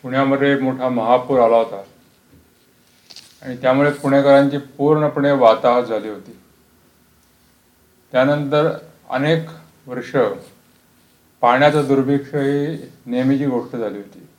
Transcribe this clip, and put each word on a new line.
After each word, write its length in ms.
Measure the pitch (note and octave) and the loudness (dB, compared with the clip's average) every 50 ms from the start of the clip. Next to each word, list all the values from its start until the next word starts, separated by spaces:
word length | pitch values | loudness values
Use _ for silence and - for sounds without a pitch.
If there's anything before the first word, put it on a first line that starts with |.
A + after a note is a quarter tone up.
| - | -10
पुण्यामध्ये 560 | B2+ B2+ C3+ C#3 C3+ C#3 C#3 C#3 C#3+ C#3 C3+ | -4 -2 0 0 2 2 2 2 2 2 0
मोठा 300 | C3 C3 B2+ B2+ B2+ B2+ | 0 -4 -4 -2 -4 -2
महापूर 520 | B2 A#2+ A2 A2+ B2 B2+ B2 - C#3 B2+ | -2 -2 2 2 2 2 2 0 2 2
आला 160 | A#2 A2+ A#2 | 4 4 4
होता 260 | A#2 A2+ - - G2 G2+ - _ _ _ _ _ _ _ _ _ - _ _ _ _ _ _ _ _ _ _ _ _ _ _ - - - - _ _ - | 2 2 0 -6 -14 -16 -18 _ _ _ _ _ _ _ _ _ -20 _ _ _ _ _ _ _ _ _ _ _ _ _ _ -20 -20 -20 -20 _ _ -16
आणि 140 | C3+ B2+ | -14 -14
त्यामुळे 340 | B2 B2+ B2+ C3 C#3 C#3+ D3 | -4 0 0 2 2 2 0
पुणेकरांची 680 | C#3 - - C#3 C#3 C#3 C#3 C#3+ C#3 C#3 C#3+ C#3 C#3+ C#3 | 0 -2 -2 0 2 2 4 6 6 6 4 2 -2 -4
पूर्णपणे 720 | - - - - C#3 D3 D#3 D3+ D3+ D3 - D3+ C#3 C#3+ | -8 -10 -8 -2 0 2 2 2 0 -2 -2 -2 0 0
वाताहत 520 | C#3+ C3 B2 A2+ A2 - - B2 A#2+ B2 A#2+ | 2 4 6 4 4 4 2 2 2 2 0
झाली 260 | A2 A2+ G#2+ G#2 A2 | -2 -6 -6 -6 -8
होती. 280 | G#2 F#2+ - - - - _ _ _ _ _ _ _ _ _ _ _ _ _ _ _ _ _ _ _ _ _ _ _ _ _ _ _ _ _ _ _ _ _ _ - | -12 -12 -16 -20 -20 -20 _ _ _ _ _ _ _ _ _ _ _ _ _ _ _ _ _ _ _ _ _ _ _ _ _ _ _ _ _ _ _ _ _ _ -2
त्यानंतर 600 | B2+ C3 C#3 D3 D3 D3 C#3 D3 D3 D3+ E3 - - - - _ _ _ - | 0 2 2 0 -2 -2 -2 0 0 0 0 -2 -6 -12 -20 _ _ _ -8
अनेक 360 | B2 C3 C#3 D3+ E3 E3 D#3+ - - - - _ _ _ _ | -6 -4 0 0 0 -2 -2 -8 -18 -20 -20 _ _ _ _
वर्ष 300 | B2+ - - - - - C#3 A#2 G#2 - - - - _ _ _ _ _ _ _ _ _ _ _ _ _ _ _ _ _ _ | -14 -12 -12 -12 -4 -2 0 0 0 -2 -8 -14 -20 _ _ _ _ _ _ _ _ _ _ _ _ _ _ _ _ _ _
पाण्याचं 480 | - A#2+ B2 C3 C#3+ D3+ D3 D3+ C#3+ C3+ | 0 2 2 4 2 2 2 2 0 0
दुर्भिक्ष 460 | C#3 C3+ C3 C3+ C#3+ C#3 C#3 - - | 0 0 0 0 -2 -4 -4 -6 -6
ही 420 | D3 C#3 C#3 C#3+ C#3+ C#3+ D3+ E3 - - - - _ _ | -4 -2 -2 -2 -2 -4 -6 -8 -10 -14 -18 -20 _ _
नेहमीची 400 | B2+ A#2+ B2 B2+ C3+ C#3 C3+ C#3+ | -8 -6 -2 0 0 0 0 -2
गोष्ट 300 | C#3 B2+ A#2+ G#2+ - - | -2 -4 -4 -6 -6 -10
झाली 200 | A#2+ A2 G#2 F#2+ | -8 -8 -8 -8
होती. 320 | G#2 G2+ F#2+ - - - - _ | -10 -16 -18 -20 -20 -20 -20 _